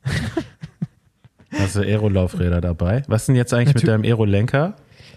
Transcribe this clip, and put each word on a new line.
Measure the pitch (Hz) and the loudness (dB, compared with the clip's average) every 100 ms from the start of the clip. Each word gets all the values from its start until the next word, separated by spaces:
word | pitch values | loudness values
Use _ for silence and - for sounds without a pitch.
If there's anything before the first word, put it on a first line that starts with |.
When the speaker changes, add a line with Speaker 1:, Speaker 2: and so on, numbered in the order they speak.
Speaker 1:
<laughs> | 135 - 110 330 - - - - - _ _ _ _ _ - 294 | -6 -4 -4 -6 -8 -12 -16 -10 -12 _ _ _ _ _ -10 -4
Speaker 2:
Hast | 95 101 | -2 -2
du | |
Aero-Laufräder | 98 104 107 95 90 90 90 87 | 0 0 2 2 0 0 0 0
dabei? | 87 80 87 123 143 | 0 -2 0 -2 0
Was | 110 - | -2 2
denn | 123 | 0
jetzt | 120 | 2
eigentlich | 120 135 131 | 2 2 2
Speaker 1:
Natür- | |
Speaker 2:
mit | 113 | 2
deinem | 110 | 2
Aero-Lenker? | 107 113 104 98 117 139 175 - _ - - | 2 2 2 2 2 0 0 -6 _ -20 -20